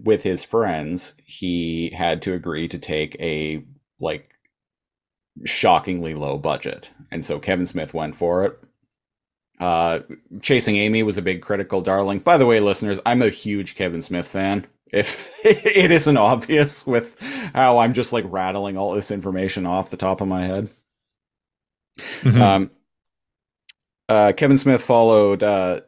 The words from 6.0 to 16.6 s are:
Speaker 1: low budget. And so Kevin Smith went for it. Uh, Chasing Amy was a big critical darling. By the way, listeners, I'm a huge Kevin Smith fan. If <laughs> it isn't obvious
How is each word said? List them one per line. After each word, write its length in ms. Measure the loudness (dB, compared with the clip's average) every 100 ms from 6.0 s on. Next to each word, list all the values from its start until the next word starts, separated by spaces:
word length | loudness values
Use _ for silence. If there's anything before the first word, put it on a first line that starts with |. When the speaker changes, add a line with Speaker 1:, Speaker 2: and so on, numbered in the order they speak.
| -6
Speaker 1:
low 240 | -6 -6 -4
budget. 520 | -4 -4 -8 -12 -16 -20 -14
And 140 | -10
so 140 | -8 -6
Kevin 280 | -2 -2 -4
Smith 260 | -6 -8
went 240 | -8 -8 -4
for 280 | -2 0
it. 140 | -2 -6 _ _ _ _ _ _ _ _ _ -6
Uh, 400 | -2 0 0 -4 -8 -20 _ -10
Chasing 340 | 0 0 2 0
Amy 260 | 0 0
was 160 | 0 -2
a 40 |
big 180 | -4 -6
critical 380 | -4 -6 -4 -4
darling. 380 | 0 0 0 -2
By 180 | 2 4
the 100 | 6
way, 140 | 4
listeners, 380 | 2 0 -4 -2 0
I'm 160 | 2
a 80 | 2
huge 440 | -2 -6 -6 -8
Kevin 280 | -6 -6 -6
Smith 260 | -6 -6 -6
fan. 380 | -4 -2 -2 -6 _ _
If 380 | -2 -2 -6 -14 2
<laughs> 60 |
it 460 | 4 4 2 2 4
isn't 260 | 4 4 4
obvious 680 | 4 2 2 2